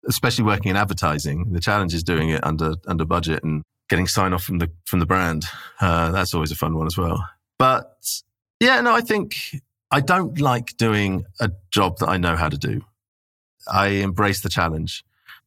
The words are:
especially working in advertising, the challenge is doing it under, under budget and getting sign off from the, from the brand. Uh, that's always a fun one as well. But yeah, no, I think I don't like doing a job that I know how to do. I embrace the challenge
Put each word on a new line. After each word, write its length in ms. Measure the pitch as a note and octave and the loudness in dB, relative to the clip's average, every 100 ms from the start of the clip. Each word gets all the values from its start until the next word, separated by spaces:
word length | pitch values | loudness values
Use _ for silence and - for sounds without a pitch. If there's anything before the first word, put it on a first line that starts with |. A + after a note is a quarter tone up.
| - | -4
especially 380 | - B2+ - G#2+ | 0 0 2 2
working 240 | G2 G#2 | 2 2
in 80 | F#2+ | 2
advertising, 720 | G2+ F2+ F2 D2+ D2+ D2 G2+ | 0 0 -2 0 -2 -4 -2
the 80 | F2 | -2
challenge 340 | F2 G#2 F#2 | 0 0 0
is 80 | E2 | -2
doing 260 | E2 E2+ D#2+ | 0 0 2
it 120 | D#2 - | 0 0
under, 300 | D#2 D#2+ D#2+ - | 0 -2 -4 -4
under 160 | E2 | -2
budget 400 | D#2+ F2 D#2+ D#2 | 0 0 0 -2
and 180 | D#2 D#2 - _ _ | -2 -4 -6 _ _
getting 180 | F2 F2+ | 0 2
sign 240 | - F#2+ | 0 0
off 120 | F2+ | 0
from 160 | - F#2 | -2 -2
the, 100 | E2+ - - | -2 -4 -2
from 140 | F#2 | 0
the 60 | E2 | 2
brand. 380 | F#2 F2 D#2+ D#2+ - - - | 2 2 -2 -6 -12 -18 -2
Uh, 300 | F#2+ E2+ E2 | 0 2 2
that's 220 | F#2+ F2 | 0 0
always 160 | F2 D2+ | -2 -2
a 40 | D#2+ | -2
fun 220 | D#2 D#2+ | -2 -2
one 100 | D#2+ | -2
as 80 | E2 | -2
well. 240 | F2 E2 F2 _ _ _ | -2 -2 -6 _ _ _
But 320 | C3 C3 - _ - - _ _ _ _ | 2 2 -2 _ -10 -10 _ _ _ _
yeah, 180 | A#3+ B3+ | 4 4
no, 140 | A#3+ | 4
I 80 | A#3 | 2
think 340 | A#3+ G#3+ - - - C#3+ _ _ _ | 2 -2 -2 -8 -10 -12 _ _ _
I 80 | C#3+ | 0
don't 400 | C#3 F#3 F3+ E3 | 2 2 0 0
like 380 | C#3+ A#2+ A#2+ - | 0 0 -2 0
doing 480 | A2+ G#2 G2+ F#2+ F2+ - | 2 2 2 -2 -6 -2
a 80 | A2+ E2+ _ | -2 -2 _
job 260 | - F#2 F#2+ | 0 2 2
that 100 | D#2+ | 0
I 80 | F#2 | 2
know 200 | F2 E2 | 0 0
how 100 | D#2+ | 0
to 100 | C#2+ | -2
do. 260 | C#2+ A#1 - _ _ _ _ _ _ _ - | -4 -6 -8 _ _ _ _ _ _ _ -4
I 180 | F#2+ G2+ | 0 2
embrace 520 | G2 G2 F#2 G2+ G2 | 2 0 2 2 2
the 80 | F#2+ | -2
challenge 540 | - E2+ D#2+ - - _ _ _ - | 0 0 -2 -6 -8 _ _ _ -20